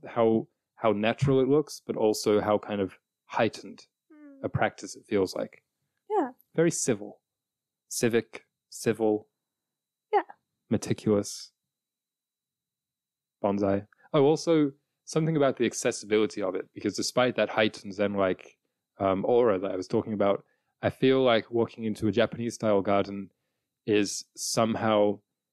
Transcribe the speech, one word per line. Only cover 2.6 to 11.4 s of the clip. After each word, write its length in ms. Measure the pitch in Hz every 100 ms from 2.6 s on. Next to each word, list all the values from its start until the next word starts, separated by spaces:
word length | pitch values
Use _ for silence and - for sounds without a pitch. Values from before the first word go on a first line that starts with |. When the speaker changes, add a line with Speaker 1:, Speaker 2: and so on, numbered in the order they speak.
| - 104
Speaker 1:
of 180 | 95 - _ _ _
heightened 600 | - 113 - 101 - - _ _
Speaker 2:
Mm. 320 | 302 294 277
Speaker 1:
a 40 | 110
practice 480 | - 107 - 101 -
it 80 | -
feels 280 | 104 92 -
like. 260 | - - _ _ _ _ -
Speaker 2:
Yeah. 220 | 415 262 - _
Speaker 1:
Very 160 | - 170
civil. 500 | - - 104 104 - _ _ _ _ _ _ _
Civic, 580 | - 120 113 - - - _ _
civil. 580 | - 120 107 110 107 - _ _ _ _ _ _ _ _
Speaker 2:
Yeah. 100 | 403 - - _ _ -
Speaker 1:
Meticulous. 840 | 113 - 110 - 101 101 -